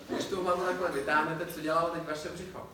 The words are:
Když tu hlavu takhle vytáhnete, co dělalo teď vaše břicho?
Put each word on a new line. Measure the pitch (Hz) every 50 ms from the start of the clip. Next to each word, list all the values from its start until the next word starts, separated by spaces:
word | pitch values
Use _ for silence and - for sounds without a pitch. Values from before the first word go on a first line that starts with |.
| - -
Když | 175 175 -
tu | - 196 185 180
hlavu | 180 180 180 185
takhle | 185 175 180 185 170
vytáhnete, | 156 - - 151 151 156 165 165 165 160 175
co | 165 - 156
dělalo | 156 156 160 165 170 170
teď | 165 160 156 151
vaše | 156 156 - 160
břicho? | 160 180 185 185 - - - -